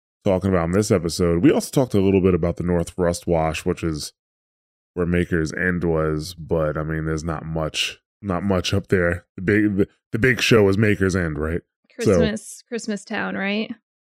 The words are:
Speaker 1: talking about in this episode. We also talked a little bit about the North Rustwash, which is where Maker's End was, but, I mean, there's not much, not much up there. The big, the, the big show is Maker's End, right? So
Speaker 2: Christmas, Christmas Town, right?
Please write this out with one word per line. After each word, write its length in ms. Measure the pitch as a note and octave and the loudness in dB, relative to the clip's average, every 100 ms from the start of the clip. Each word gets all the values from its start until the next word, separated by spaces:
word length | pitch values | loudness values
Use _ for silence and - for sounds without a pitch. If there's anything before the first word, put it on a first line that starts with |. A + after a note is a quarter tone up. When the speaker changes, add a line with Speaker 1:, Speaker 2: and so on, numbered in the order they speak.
| _ _ G#2 | _ _ 0
Speaker 1:
talking 240 | F#2 G2 | 0 2
about 160 | F#2 E2 | 0 2
in 60 | |
this 200 | F#2 G#2+ | 0 2
episode. 500 | G2 E2 D#2+ F2 E2+ | 0 0 0 0 4
We 100 | B2+ | 4
also 200 | A#3 - | 2 0
talked 220 | - C3 | 0 2
a 80 | G#2 | 2
little 200 | F#2+ F#2+ | 4 4
bit 120 | F#2 | 4
about 240 | F2+ E2+ E2 | 2 0 -2
the 60 | |
North 320 | E2+ F2 E2 - | -2 -2 -2 -2
Rustwash, 720 | F2 F2 - E2+ D#2+ D#2 - | -2 -2 -2 0 0 -2 -4
which 160 | E2+ | -4
is 300 | E2+ D2+ - - _ _ _ _ _ _ _ | -4 -6 -10 -14 _ _ _ _ _ _ _
where 120 | - F2 | -4 0
Maker's 460 | F2 F2 F2 D#2 | 0 2 0 -2
End 300 | - F2+ F2 | -2 0 0
was, 500 | E2+ D#2+ D#2 D#2 D2+ | 0 0 0 -2 -6
but, 440 | - D2+ E2+ D2+ D2+ | -12 -4 -2 -2 -2
I 60 | |
mean, 220 | D#2 D#2+ D#2 | -4 -4 -4
there's 180 | D#2+ | -4
not 220 | D#2+ D#2 D#2+ | -6 -8 -6
much, 540 | D#2+ D#2 - - - _ _ | -6 -6 -4 -6 -8 _ _
not 220 | G2+ F2 | -6 -4
much 300 | G2 F#2 F2 | 0 0 0
up 140 | G2 - | -2 0
there. 380 | F#2+ F2 F2 - - | 0 0 -2 -8 -6
The 40 | |
big, 360 | F#2 G#2 G#2 G2 | 0 2 2 2
the, 100 | - _ _ | -2 _ _
the 80 | A2+ | 0
big 220 | B2+ A2+ | 2 2
show 260 | - A#2 G2+ | 4 6 6
is 80 | G2 | 4
Maker's 380 | A2 G2 F#2+ F#2 | 2 2 0 0
End, 220 | E2+ D2 | -2 -4
right? 220 | D#2+ E2+ - _ _ - | -4 -4 -8 _ _ -4
So 60 | A3+ F#3 | 2 4
Speaker 2:
Christmas, 460 | G#3+ G#3+ - - - | 2 -2 -12 -20 -12
Christmas 380 | A#3 A3 G#3 - | -10 -6 -8 -8
Town, 300 | G3+ F#3+ F#3+ | -8 -6 -6
right? 380 | G3 G#3 A3+ - _ _ | -4 -4 -6 -10 _ _